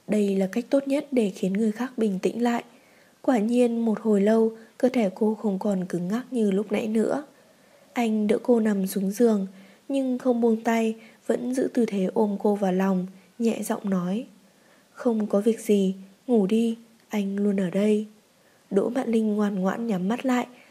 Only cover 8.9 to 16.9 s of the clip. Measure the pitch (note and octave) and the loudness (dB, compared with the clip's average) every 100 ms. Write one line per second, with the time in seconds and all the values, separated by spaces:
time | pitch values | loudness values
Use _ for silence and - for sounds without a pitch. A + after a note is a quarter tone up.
8.9 | G3 F#3+ G#3 A#3+ G#3 F#3+ - - - - | -2 -4 2 2 2 -2 -10 -20 -20 -6
9.9 | C#4 C4 B3 C4 A#3+ A#3 A3 A#3 A3+ A3+ | -2 -2 -2 0 2 2 2 0 0 0
10.9 | A3 - - - A#3 B3 B3+ B3+ - A3+ | -4 -10 -10 -4 -4 -2 -2 -2 0 0
11.9 | G3 F#3 - G#3+ G3+ G#3+ G3+ G3 F3+ F#3+ | 0 -2 0 0 0 0 0 0 2 2
12.9 | F#3 F3+ - - - A3+ - G#3+ A3 G3+ | 0 -2 -10 -20 -4 -2 -2 -4 -6 -2
13.9 | F#3+ F3 G3+ C4+ - _ _ _ _ _ | -2 -2 -4 -6 -16 _ _ _ _ _
14.9 | - B3 A3 G#3 G3+ G#3+ A3 - G#3 F#3+ | -6 -2 -2 0 0 2 0 2 2 2
15.9 | F#3+ - - - A#3 F#3+ A3 A#3 A3+ - | -2 -10 -16 0 2 4 2 0 -2 -10